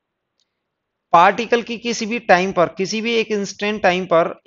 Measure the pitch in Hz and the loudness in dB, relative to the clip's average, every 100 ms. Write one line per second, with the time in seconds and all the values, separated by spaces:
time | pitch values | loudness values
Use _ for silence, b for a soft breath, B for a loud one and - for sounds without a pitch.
0 | _ _ _ _ _ _ _ _ _ _ | _ _ _ _ _ _ _ _ _ _
1 | _ 170 185 208 220 233 - 233 240 220 | _ 4 4 2 0 -2 -2 -8 -8 -6
2 | 214 233 233 180 190 185 160 175 185 220 | -6 -4 2 2 2 0 0 -2 -6 -4
3 | 226 226 220 208 190 - 208 214 196 180 | -2 -2 -2 -4 -6 -6 -6 -2 0 0
4 | 185 165 175 - | 0 0 0 -4